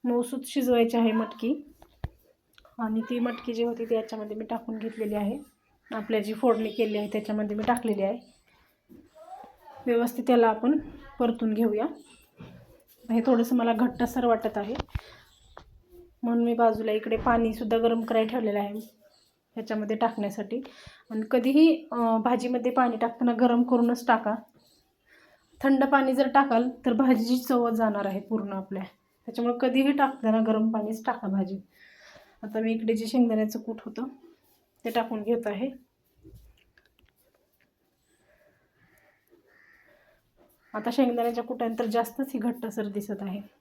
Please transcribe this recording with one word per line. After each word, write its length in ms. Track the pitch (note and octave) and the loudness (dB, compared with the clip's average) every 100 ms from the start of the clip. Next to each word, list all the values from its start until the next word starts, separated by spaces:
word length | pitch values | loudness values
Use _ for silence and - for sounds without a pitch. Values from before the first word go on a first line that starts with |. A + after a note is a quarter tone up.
मऊसूत 360 | B3 A#3+ B3 C4+ | 0 0 0 -6
शिजवायची 520 | - C#4+ B3 A#3+ A#3 A#3 | -4 -2 2 4 4 4
आहे 160 | A3+ | 2
मटकी. 420 | A3+ A3 - A3+ D4 - - - _ - _ _ _ _ _ _ - | 2 -4 -4 -4 -4 -8 -20 -20 _ -16 _ _ _ _ _ _ -8
आणि 220 | A3+ A3 | -4 -4
ती 180 | A3+ A#3+ | -2 -2
मटकी 360 | A#3+ A#3 - | -2 -4 -6
जी 80 | A3+ | -2
होती 220 | A#3 A#3 | -2 -2
ती 100 | A#3 | -2
याच्यामध्ये 420 | A3+ A3 A3 G#3+ G#3+ | -2 -2 -10 -8 -10
मी 80 | |
टाकून 340 | A3 A3+ - A3 | -6 -8 -6 -8
घेतलेली 360 | A3 A3 G#3+ | -8 -6 -4
आहे. 240 | G#3 G3+ C#4 - _ _ _ _ | -2 -2 -4 -10 _ _ _ _
आपल्या 300 | A3 G#3+ A3 | -10 -2 -2
जी 120 | G#3 | -2
फोडणी 380 | A3 B3+ G#3+ G#3+ | 0 2 2 0
केली 280 | A3 A3 G#3 | -2 -2 -2
आहे 100 | G#3 | -4
त्याच्यामध्ये 480 | G#3+ G#3+ G#3+ G#3+ G#3 | -4 -4 -4 -4 -2
मी 60 | |
टाकलेली 400 | A3 B3 A3+ G3+ | 0 0 0 -2
आहे. 160 | G3 A#3+ - _ _ _ _ _ _ - _ - - - - _ - - B3+ | -2 -4 -10 _ _ _ _ _ _ -20 _ -20 -20 -20 -20 _ -20 -8 0
व्यवस्थित 440 | A#3 A#3 - - | 2 0 -2 4
याला 180 | A#3+ A3+ | 6 6
आपण 300 | A3 A#3+ D4+ - - - - | 4 2 0 -2 -16 -20 -2
परतून 360 | A#3+ A#3 A3+ | -2 0 -2
घेऊया. 320 | G#3+ A3+ G#3 C#4+ - - - _ _ - - - - _ _ - | 2 2 2 -2 -6 -20 -20 _ _ -20 -20 -20 -20 _ _ -2
हे 100 | A3+ A#3 | 0 4
थोडंसं 300 | A#3 A#3 B3 | 2 2 2
मला 160 | A#3 | 2
घट्टसर 520 | A3+ B3 - A#3+ C4 | 2 0 0 -2 0
वाटत 340 | A#3+ A3+ A3+ G#3 | 2 2 0 -4
आहे, 160 | G3+ B3+ - - - - _ _ _ - - - _ F4+ - _ | -6 -8 -8 -10 -12 -20 _ _ _ -20 -20 -20 _ -20 -20 _
म्हणून 220 | A#3 A#3 | -2 0
मी 100 | A#3 | 0
बाजूला 380 | A#3 A3+ A3 A3 | 4 2 2 -2
इकडे 240 | G#3+ A3 A3 | -2 -2 0
पाणीसुद्धा 640 | B3+ A#3 A3+ A3 A3 A3+ | 2 2 2 -2 0 2
गरम 240 | A#3 A#3 | 2 0
करायला 260 | A3+ A3+ A3 | 0 0 0
ठेवलेलं 300 | B3 G#3+ G3+ | -2 -2 -2
आहे 200 | G3+ G#3+ A3+ _ _ _ _ _ _ A3+ | -4 -8 -14 _ _ _ _ _ _ -12
ह्याच्यामध्ये 400 | A3 G#3+ G#3 A3 | -6 -6 -4 0
टाकण्यासाठी. 640 | A#3 A3+ G3+ G3+ G3+ A#3+ C4+ - - - _ | 0 0 -6 -6 -8 -8 -10 -20 -20 -20 _
आणि 120 | A3 G#3+ | -8 0
कधीही, 580 | B3 B3+ C#4+ E4 D#4+ - | 0 4 6 6 4 -2
अं, 280 | A#3+ A#3 A3+ | -2 2 2
भाजीमध्ये 520 | A#3 B3 B3 B3 A#3+ | 2 0 0 -2 0
पाणी 240 | B3 B3 A3 | 2 2 0
टाकताना 360 | A#3 - A#3+ | -4 0 0
गरम 300 | A3+ B3 A#3+ | 4 4 4
करूनच 440 | B3 A#3+ A#3+ A#3+ - | 4 4 2 0 2
टाका. 280 | A3+ G#3 A3 - _ _ _ _ _ _ _ _ _ _ _ | 2 2 -4 -8 _ _ _ _ _ _ _ _ _ _ _
थंड 240 | C#4 C4 | 2 4
पाणी 300 | C#4 C#4 C4 | 6 4 4
जर 140 | C4 C4 | 2 4
टाकाल 400 | C#4 C#4 A#3 B3 - C4 | 4 4 2 2 -2 0
तर 60 | |
भाजीची 440 | A3+ C4 A3+ A#3 B3+ | 4 4 4 4 0
चव 320 | B3 B3 A#3 | 2 2 2
जाणार 360 | A3+ A3 G3+ G3 | 2 0 0 -2
आहे 140 | F#3+ | -4
पूर्ण 320 | - A3 G3 | -4 -4 -4
आपल्या, 300 | G3 F#3+ F#3+ F#3+ _ _ _ - | -8 -8 -10 -10 _ _ _ -12
त्याच्यामुळे 280 | A#3 A#3 A#3+ | -4 -2 0
कधीही 320 | C4 B3+ C4+ | 2 2 2
टाकताना 480 | C#4 C#4 - A3 A3 A3 | 2 0 2 2 2 2
गरम 240 | A3 A3 | 2 2
पाणीच 340 | A3 G#3+ A3 - | 0 -4 -4 -6
टाका 220 | A3+ G3 | -4 -2
भाजी. 320 | G3 F#3+ G3 - _ - _ - - - _ | -2 -2 -6 -14 _ -20 _ -20 -20 -20 _
आता 180 | G#3+ A3 | -6 -4
मी 120 | A3+ | -2
इकडे 220 | A3+ A3 | -2 0
जे 120 | A3 A3+ | -2 0
शेंगदाण्याचं 520 | C4 A#3 A3 G#3+ - | 2 4 4 0 -4
कूट 220 | A3+ A3 | -8 -12
होतं 220 | A3 A3 C4+ - - _ _ _ _ _ | -10 -10 -10 -12 -20 _ _ _ _ _
ते 60 | A#3 | -4
टाकून 320 | A3+ A3+ A3 | -4 -4 -6
घेत 240 | G#3 A#3 A3 | -2 -2 -2
आहे. 220 | G3 C4+ - _ _ _ _ - - - _ _ _ _ _ _ _ _ _ _ _ _ _ _ _ _ _ _ _ _ _ _ _ _ _ _ _ _ _ _ _ - - _ _ _ _ _ _ _ _ _ | -4 -6 -8 _ _ _ _ -20 -20 -20 _ _ _ _ _ _ _ _ _ _ _ _ _ _ _ _ _ _ _ _ _ _ _ _ _ _ _ _ _ _ _ -20 -20 _ _ _ _ _ _ _ _ _
आता 160 | G#3+ A3+ | -6 -2
शेंगदाण्याच्या 520 | A#3 B3+ A#3+ A#3 A#3 | 2 2 2 0 -2
कुटाने 300 | A#3 B3 A#3 A3+ | -6 -4 -4 -2
तर 80 | A#3 | 0
जास्तच 440 | A#3 A#3 - C4+ | 0 -2 -4 -6
ही 40 | A#3+ | -2
घट्टसर 480 | A#3 A#3+ A3 A3 G#3 | -2 -4 -6 -6 -4
दिसत 320 | G3+ G3+ G3 | -6 -6 -8
आहे. 200 | G3+ G3+ G3+ _ | -8 -10 -12 _